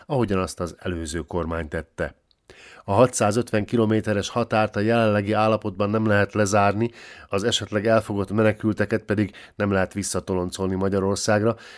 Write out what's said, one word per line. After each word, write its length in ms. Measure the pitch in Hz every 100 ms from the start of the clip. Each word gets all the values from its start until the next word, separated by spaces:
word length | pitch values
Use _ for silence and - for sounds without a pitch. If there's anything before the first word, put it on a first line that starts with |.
| -
ahogyan 340 | 143 110 95
azt 200 | 90 -
az 160 | 87 -
előző 400 | 95 87 80 82
kormány 480 | 78 90 80 82 78
tette. 480 | 85 78 - 80 - _ _ _ - - - -
A 60 |
hatszázötven 720 | 101 101 - 107 107 117 110 101
kilométeres 640 | 120 110 110 107 101 95
határt 460 | - 117 113 107 -
a 40 |
jelenlegi 540 | 104 117 113 104 101
állapotban 560 | 107 110 110 107 95 104
nem 160 | 110 107
lehet 280 | 101 101
lezárni, 580 | 104 104 104 101 101 117 - - - -
az 140 | 98
esetleg 440 | 107 110 104 104 104
elfogott 440 | 113 - 101 95
menekülteket 720 | 104 110 104 113 104 101 110
pedig 280 | - 104 98 - - -
nem 160 | 104
lehet 220 | 98 92
visszatoloncolni 840 | 101 95 95 - 92 90 - 95 95
Magyarországra, 800 | 98 98 95 101 - 107 110 113 -